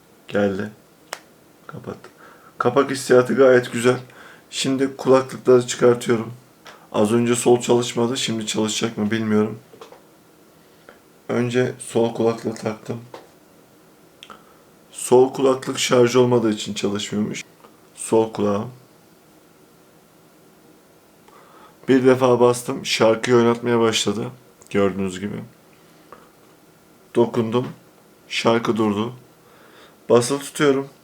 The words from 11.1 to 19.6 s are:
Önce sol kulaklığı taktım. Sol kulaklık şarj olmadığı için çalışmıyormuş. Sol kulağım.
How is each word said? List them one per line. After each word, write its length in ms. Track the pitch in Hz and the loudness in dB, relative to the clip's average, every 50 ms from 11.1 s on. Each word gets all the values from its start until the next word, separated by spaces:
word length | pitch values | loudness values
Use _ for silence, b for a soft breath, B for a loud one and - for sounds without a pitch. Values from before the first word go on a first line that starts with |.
| _ _ _ _ | _ _ _ _
Önce 440 | 113 117 123 123 120 123 123 123 127 - | -2 -2 -2 0 0 0 0 0 -4 -10
sol 340 | - - - 117 113 117 113 | -14 -4 0 0 0 0 0
kulaklığı 420 | - 117 113 113 113 - 113 110 | 0 0 0 0 0 -6 -8 -8
taktım. 460 | - - 113 107 104 - - 120 117 117 123 - - - - _ _ _ _ _ _ _ _ _ _ _ _ _ _ _ _ _ _ - - B B B B B B B B B _ _ _ | -6 -6 -8 -8 -8 -10 -12 -12 -12 -12 -18 -20 -20 -20 -20 _ _ _ _ _ _ _ _ _ _ _ _ _ _ _ _ _ _ -20 -20 B B B B B B B B B _ _ _
Sol 420 | - - - - 127 123 131 131 - | -18 -14 -2 2 4 4 4 4 2
kulaklık 460 | - 135 135 131 131 - - 131 127 | -2 0 0 0 0 -4 -8 -6 -6
şarj 360 | - - 143 123 123 120 107 | -2 0 2 4 4 4 4
olmadığı 360 | 127 123 123 123 120 107 113 | 4 4 4 2 2 2 0
için 220 | 107 104 - - 101 | -2 -2 -6 -10 -10
çalışmıyormuş. 720 | - - 107 101 104 101 - - 104 107 - - - - - _ _ _ - _ _ _ _ _ | -6 -4 -4 -4 -4 -8 -6 -4 -4 -4 -4 -6 -10 -12 -16 _ _ _ -20 _ _ _ _ _
Sol 380 | - - - - 113 113 110 - | -16 -6 0 2 2 2 0 -2
kulağım. 360 | - 101 104 101 101 113 123 - - - _ _ _ _ _ _ _ _ _ _ _ _ _ _ _ | -4 -2 -2 -2 -4 -6 -8 -14 -20 -20 _ _ _ _ _ _ _ _ _ _ _ _ _ _ _